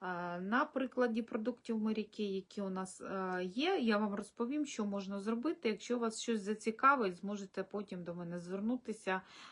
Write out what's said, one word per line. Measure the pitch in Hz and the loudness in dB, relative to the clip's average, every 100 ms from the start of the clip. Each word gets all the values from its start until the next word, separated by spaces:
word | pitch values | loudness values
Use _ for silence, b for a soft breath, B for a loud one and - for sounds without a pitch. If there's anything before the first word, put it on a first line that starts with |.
Е, | 185 175 175 175 | -4 -4 -4 -4
на | 190 247 | 2 2
прикладі | 302 262 254 247 247 220 | 2 0 0 2 2 2
продуктів | 226 226 226 240 - 220 | -2 -2 -2 -4 -2 0
Mary | 220 214 208 - | 2 2 -2 -2
Kay, | 208 | -2
які | 190 - 214 | -2 -4 -6
у | 190 | -4
нас, | 185 190 - | -2 -4 -8
е, | - 190 190 180 | -6 -2 -2 -2
є, | 180 220 349 381 | -2 0 2 4
я | 226 208 | 4 4
вам | 208 | 4
розповім, | 208 208 - 240 302 294 | 0 -4 -4 -2 0 -2
що | - | 0
можна | 208 202 190 202 | -2 -2 -2 -4
зробити. | 208 233 302 339 226 | -2 0 0 0 0
Якщо | 214 - 240 | -2 -2 0
вас | 226 226 | 0 -2
щось | - 220 | 0 0
зацікавить, | 196 214 226 220 269 269 196 175 | 0 -2 -2 6 6 6 4 0
зможете | 196 208 196 - | -4 -6 -6 -6
потім | 190 208 196 185 | -4 -6 -6 -8
до | 175 | -6
мене | 175 170 175 | -6 -6 -6
звернутися, | 175 196 214 254 - 214 185 190 B B B | -4 -2 0 -2 -4 -6 -2 -2 B B B